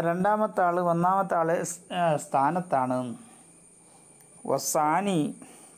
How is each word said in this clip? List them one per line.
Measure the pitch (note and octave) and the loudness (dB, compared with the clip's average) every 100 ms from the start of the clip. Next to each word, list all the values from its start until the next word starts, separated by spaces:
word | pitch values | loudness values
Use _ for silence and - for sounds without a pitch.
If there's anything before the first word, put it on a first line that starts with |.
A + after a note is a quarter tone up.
| E3 | 2
രണ്ടാമത്തെ | F3 F#3+ G#3+ G#3+ G#3+ F3+ | 0 0 2 0 2 2
ആള് | F3 F3 | 2 2
ഒന്നാമത്തെ | E3+ F3 F#3+ F#3 F3+ | 2 2 2 0 0
ആള് | E3 F3 F3 | 2 0 -2
സ്-, | - - F#3 | -10 -10 -2
ആ, | E3+ D3 - | 0 0 0
സ്ഥാനത്താണ്. | C#3+ C3+ F3 F3+ C3+ B2+ B2+ B2+ A2+ - - - - - - _ - - - - - - | 0 2 0 -2 -2 0 -2 -4 -10 -16 -20 -20 -20 -20 -20 _ -20 -20 -20 -20 -16 -4
വസാനി, | C3+ - E3 D3+ E3 G3+ F3+ D3 - - - - | -4 -2 0 2 0 0 0 -2 -6 -18 -20 -20